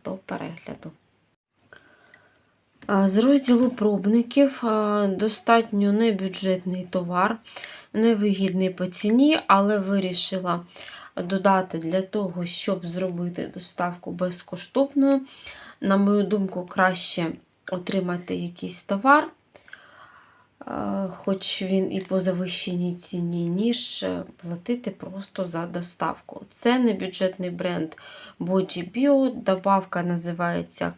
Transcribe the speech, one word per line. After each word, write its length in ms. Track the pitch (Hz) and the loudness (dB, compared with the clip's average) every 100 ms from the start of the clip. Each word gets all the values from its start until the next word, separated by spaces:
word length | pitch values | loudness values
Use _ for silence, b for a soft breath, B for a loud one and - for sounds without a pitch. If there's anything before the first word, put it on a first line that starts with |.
до 60 | - | -10
перегляду. 800 | 190 - 175 165 170 - 180 165 - _ _ _ _ _ _ _ b b b b b b b b b _ _ - | -10 -10 -10 -10 -12 -14 -14 -16 -20 _ _ _ _ _ _ _ b b b b b b b b b _ _ 0
А, 220 | 196 196 | 2 4
з 80 | 196 | 4
розділу 540 | 254 285 269 240 247 | 6 4 6 4 4
пробників, 960 | - 214 196 196 226 233 277 277 269 233 | 2 2 2 4 4 4 4 4 2 -2
а, 400 | 214 208 208 202 | 0 2 2 0
достатньо 840 | 185 214 214 - 233 226 208 202 | 0 -2 -2 4 4 4 0 2
небюджетний 960 | 208 226 190 190 180 190 185 180 180 175 | 4 2 2 -4 -4 -2 -2 -2 -6 -4
товар, 460 | 185 175 180 202 226 B B B B B | -4 -2 2 2 0 B B B B B
невигідний 800 | 208 226 214 208 190 190 180 185 | 2 4 4 2 2 0 2 0
по 160 | 180 180 | 0 -6
ціні, 520 | - 208 233 294 311 - | -2 2 6 6 4 4
але 320 | 196 202 208 | 4 4 2
вирішила 840 | 190 202 185 180 - 190 180 175 175 B B B B - | 2 0 0 -4 -4 -4 -2 -4 -6 B B B B -8
додати 540 | 175 190 196 190 185 165 | -4 2 4 4 2 -4
для 240 | 160 185 | -2 -2
того, 440 | 190 214 190 170 175 | -2 -4 -4 -4 -6
щоб 400 | - - 185 170 | -6 -4 -4 -4
зробити 640 | 175 185 170 175 175 - | -4 -4 -2 -4 -6 -8
доставку 560 | - 175 - 175 175 - | -10 -14 -4 -4 -4 -10
безкоштовною. 1120 | 175 185 180 - 175 - 254 277 285 277 277 269 B B B B B | -4 -4 -6 -12 -14 -4 0 2 4 4 4 0 B B B B B
На 160 | 196 196 | 0 4
мою 260 | 202 208 | 4 4
думку, 440 | 190 208 190 180 180 | 2 0 -2 -6 -6
краще 680 | - 185 180 - - 165 - _ _ - | 2 2 2 -4 -2 -4 -4 _ _ -8
отримати 640 | 185 180 196 180 175 175 180 | -8 -2 -2 -2 -4 -4 -6
якийсь 460 | 175 175 185 180 | -6 -8 -12 -12
товар, 460 | - 196 262 294 320 - _ B B B B B B B B B B _ - | -6 0 6 6 4 -12 _ B B B B B B B B B B _ -8
е, 420 | - 208 196 190 | -6 -4 -4 -4
хоч 540 | - - 196 - - | -4 -4 -2 -4 -6
він 300 | 190 190 190 | 0 2 2
і 80 | 190 | -4
по 200 | 185 185 | -2 0
завищеній 760 | 180 180 185 180 - 175 180 | 0 -2 -4 -4 -4 -2 -2
ціні, 540 | 175 - 180 170 170 170 | -4 -8 -4 -2 -2 -2
ніж, 540 | 175 233 240 - - | 0 0 0 -4 -6
е, 200 | 190 175 - - | -4 -4 -8 -14
платити 540 | 170 170 - 240 214 | -12 -10 -6 -4 -6
просто 580 | - 165 190 196 - 180 | -10 -14 -12 -12 -8 -6
за 180 | 170 175 | -6 -6
доставку. 760 | 175 175 - 165 - - - - | -8 -10 -6 -6 -6 -14 -18 -18
Це 280 | - 233 254 | -2 2 4
небюджетний 720 | 240 190 185 180 185 185 180 | 2 2 -4 -2 -2 -2 -8
бренд 440 | 175 180 175 160 - B B B B | -4 -4 -2 -4 -8 B B B B
Body 520 | 175 190 180 175 175 | 0 0 0 -6 -6
Bio, 420 | 233 277 277 262 | 0 4 6 4
добавка 680 | 220 - 185 196 196 190 185 | 0 0 0 2 2 2 -4
називається 880 | 175 175 170 170 175 170 170 - 175 | -2 -2 -4 -4 -2 -2 -6 -6 -6